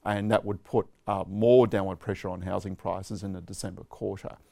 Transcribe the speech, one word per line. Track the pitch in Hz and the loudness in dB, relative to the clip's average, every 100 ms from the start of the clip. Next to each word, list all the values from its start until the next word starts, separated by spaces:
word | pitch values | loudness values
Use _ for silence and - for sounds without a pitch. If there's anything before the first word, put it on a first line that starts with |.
and | - 104 104 | -4 -2 2
that | 107 | 2
would | 101 104 | 0 -6
put, | - 123 - _ - | -2 -2 -2 _ -6
uh, | 98 92 | -4 -4
more | 101 117 127 117 | 2 8 8 8
downward | 101 95 90 | 2 -2 -6
pressure | - 98 98 | -8 -6 -8
on | 90 | -8
housing | 92 92 98 92 | -6 -6 -6 -8
prices | 95 90 92 98 | -6 -6 -8 -10
in | 98 | -8
the | 92 | -10
December | 87 95 98 92 | -12 -12 -12 -12
quarter. | - - 104 98 - - _ | -18 -10 -8 -8 -12 -16 _